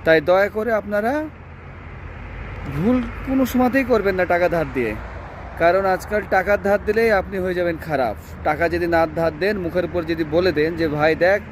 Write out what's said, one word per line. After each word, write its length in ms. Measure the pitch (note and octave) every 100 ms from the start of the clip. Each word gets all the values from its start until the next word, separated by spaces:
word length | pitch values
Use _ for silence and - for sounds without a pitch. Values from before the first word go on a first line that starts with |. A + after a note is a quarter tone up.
তাই 180 | - D#3+
দয়া 280 | D#3 F#3 G3+
করে 240 | G#3 A3
আপনারা 500 | A3 G3+ G#3 A3 D4 D#4 - - - - - - - - - - - - - - C#3
ভুল 260 | G3 B3+ A#3 - -
কোনো 180 | C4 C4
সময়তেই 380 | B3 B3 C4
করবেন 320 | B3+ A#3 G3 F#3
না 100 | F3
টাকা 240 | F3 F3
ধার 160 | E3+ C#3+
দিয়ে, 220 | B2+ A#2 A2 - - - - - -
কারণ 260 | E3 F#3 G3
আজকাল 360 | F3+ - G#3+ F#3+
টাকা 280 | G3 F#3 G3+
ধার 220 | F#3+ G3+ F#3
দিলেই 260 | G#3+ A3+
আপনি 260 | G3+ F3+ G3
হয়ে 140 | F#3
যাবেন 240 | F3+ F3 E3
খারাপ। 380 | D#3+ C#3+ A#2+ G2+ - -
টাকা 260 | D#3+ D3+ E3+
যদি 180 | E3+ E3+
না 200 | E3 E3 D#3
ধার 160 | E3 D3+
দেন, 180 | F#3 G#3
মুখের 280 | E3+ F3+ E3+
উপর 180 | F3
যদি 200 | D#3+ E3 D#3+
বলে 200 | D#3 F#3
দেন 240 | D3 D#3 E3+
যে, 120 | D#3+
"ভাই 280 | D3 D3 D#3
দেখ 260 | F3 G3+ -